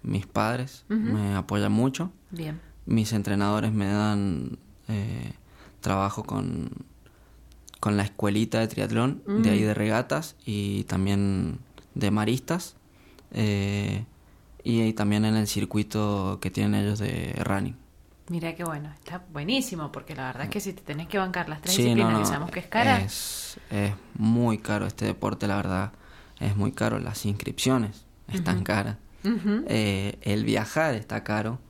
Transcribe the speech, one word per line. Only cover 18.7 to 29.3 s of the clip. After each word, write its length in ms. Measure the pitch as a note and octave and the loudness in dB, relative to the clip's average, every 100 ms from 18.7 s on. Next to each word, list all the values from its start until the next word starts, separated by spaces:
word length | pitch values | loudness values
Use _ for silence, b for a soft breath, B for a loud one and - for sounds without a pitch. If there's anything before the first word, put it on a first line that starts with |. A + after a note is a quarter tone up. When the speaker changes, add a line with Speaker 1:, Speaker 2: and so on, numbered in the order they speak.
| D3+ D3+ | -6 -10
Speaker 2:
está 320 | D3 - F3 F3+ | -14 -14 -14 -12
buenísimo, 600 | D3 D3+ C4 B3 E3+ D3 | -8 -2 0 -2 -6 -8
porque 240 | C#3 - D3+ | -10 -12 -8
la 100 | C3 | -8
verdad 180 | B2+ | -6
es 60 | C#3+ | -6
que 80 | G#3 | -4
si 140 | G3+ | -6
te 100 | F#3 | -10
tenés 240 | - D3 E3 | -8 -8 -4
que 120 | G3+ | -2
bancar 300 | F#3 F3+ E3 | 0 -2 -4
las 120 | D#3 | -6
tres 140 | - - | 0 4
Speaker 1:
Sí, 60 | |
Speaker 2:
disciplinas 300 | A#2+ A#2 A2+ | 6 6 6
Speaker 1:
no, 60 | A2 | 4
Speaker 2:
que 60 | |
Speaker 1:
no, 40 | G#2 | 2
Speaker 2:
sabemos 220 | C#3+ E3+ | 0 -4
que 80 | F3+ | -8
es 60 | - | -2
cara. 320 | A3 B3+ B3 | 2 4 4
Speaker 1:
es, 600 | G2 - - - - - - | 2 -4 -6 -8 -10 -14 -4
es 220 | G#2 G2+ G2 - | 0 0 -2 -10
muy 440 | - G#2+ A#2+ A#2+ G#2+ | 0 4 6 4 2
caro 280 | - G#2 G2 | 0 -2 -2
este 180 | - | -2
deporte, 420 | G#2 F#2+ G2+ - G#2 | -2 0 -2 0 0
la 80 | G2 | 0
verdad, 360 | G2 F#2 G#2 B B B B B | 0 -2 -2 B B B B B
es 160 | - G2+ | -2 0
muy 160 | G2+ | 0
caro. 260 | - A2+ A2 | 0 -2 0
Las 260 | - G#2+ | -4 -4
inscripciones 800 | G#2+ G2+ - - C3 C3 G#2+ - - - - | -2 -2 -4 -2 2 2 0 -6 -20 -20 -6
están 300 | F#3+ E3 F#2 | -4 0 0
Speaker 2:
Ujú. 80 | |
Speaker 1:
caras. 320 | F#2+ G#2 A2 G#2+ - - | 2 0 0 -6 -12 -4
Speaker 2:
Ujú. 400 | G3 | -2